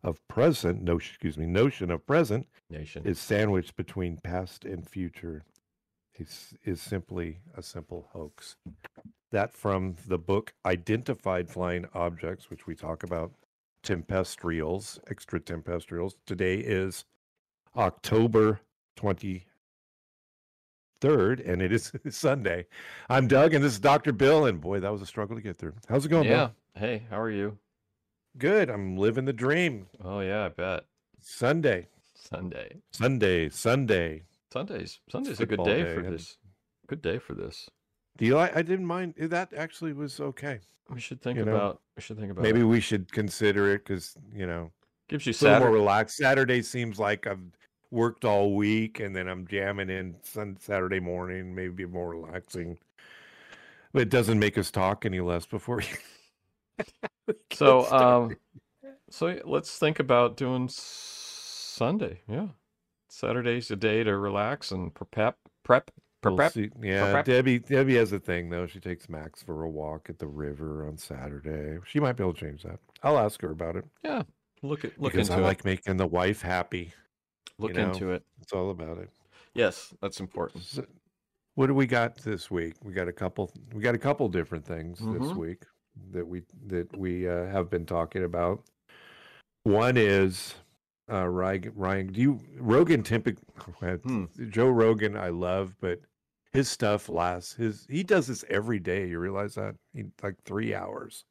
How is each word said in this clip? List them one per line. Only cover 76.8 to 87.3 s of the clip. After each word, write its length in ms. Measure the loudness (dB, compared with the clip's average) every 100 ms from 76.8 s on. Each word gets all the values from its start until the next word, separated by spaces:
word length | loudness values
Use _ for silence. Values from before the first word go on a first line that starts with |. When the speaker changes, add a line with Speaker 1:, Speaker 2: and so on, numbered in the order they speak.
| -10 -16 _ _ _ _ -20 _
Speaker 2:
Look 160 | -4 0
Speaker 1:
You 80 |
know? 80 | 0
Speaker 2:
into 180 | 0 -2
it. 120 | -4 _ _
Speaker 1:
It's 120 | -6
all 180 | -4 -2
about 260 | -4 -8 -10
it. 120 | -12 _ _ _ _
Speaker 2:
Yes, 400 | 2 2 2 -16 -8
that's 180 | -8 -8
important. 440 | -10 -6 -6 -8
Speaker 1:
So, 220 | -12 -12 -12 _ _ _ _ _ _
what 140 | 0 2
do 60 | 4
we 100 | 2
got 300 | 2 0 -4
this 320 | -8 -8 -4
week? 220 | -4 -4 -8
We 80 | -10
got 160 | -6 -4
a 60 |
couple, 380 | -4 -6 -4 -8 -8 -16
we 80 | -4
got 140 | -2 0
a 40 |
couple 280 | 0 0 0
different 380 | -2 -4 -8 -8
things 320 | -10 -10 -10
this 80 | -6
Speaker 2:
Mm-hmm. 320 | -4 -6 -6
Speaker 1:
week 240 | -8 -10 -18 _ _ -20 -12
that 160 | -10 -8
we, 140 | -10 -12 -20 -8
that 320 | -6 -6 -6
we, 320 | -4 -2
uh, 160 | -2